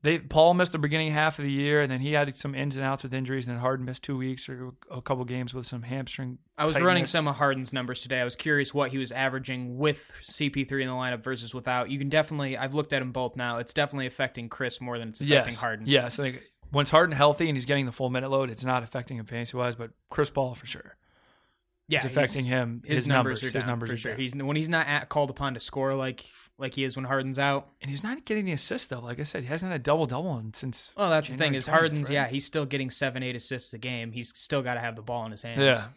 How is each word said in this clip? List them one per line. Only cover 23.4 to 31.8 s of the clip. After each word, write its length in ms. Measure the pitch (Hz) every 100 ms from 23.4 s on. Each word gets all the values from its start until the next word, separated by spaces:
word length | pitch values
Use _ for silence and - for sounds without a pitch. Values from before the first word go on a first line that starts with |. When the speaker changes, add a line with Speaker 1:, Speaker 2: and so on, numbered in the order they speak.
Speaker 2:
are 40 | 131
Speaker 1:
his 60 |
Speaker 2:
down 160 | 117 110
Speaker 1:
numbers 200 | 120 113
Speaker 2:
for 40 |
Speaker 1:
are 40 | 120
Speaker 2:
sure. 140 | 113
Speaker 1:
down. 80 | 120
Speaker 2:
He's, 140 | 127 135
when 200 | 135 151
he's 120 | 160
not 160 | 165 143
at, 220 | 147 131
called 180 | 151 139
upon 240 | 139 139
to 60 | 120
score 340 | - 139 135
like, 300 | 135 131 127 - - - _
like 160 | 135
he 120 | -
is 120 | 131 131
when 80 |
Harden's 340 | 131 135 131 131
out. 300 | 139 139 139 _
Speaker 1:
And 80 | 139
he's 120 | 143
not 220 | 214 277
getting 220 | - 214 190
the 60 |
assists, 360 | 147 - 254 -
though. 120 | 123
Like 200 | 120 127
I 40 |
said, 180 | 147 -
he 60 | 123
hasn't 240 | 160 185
had 80 | 165
a 20 |
double-double 540 | 123 156 147 127 180 127
in, 160 | 110
since 400 | - 135 - - -
Speaker 2:
Well, 140 | 196
that's 180 | 156 147
the 40 |
Speaker 1:
January 140 | 127 151
Speaker 2:
thing 40 | 139
is 80 | 127
Speaker 1:
twentieth, 140 | 160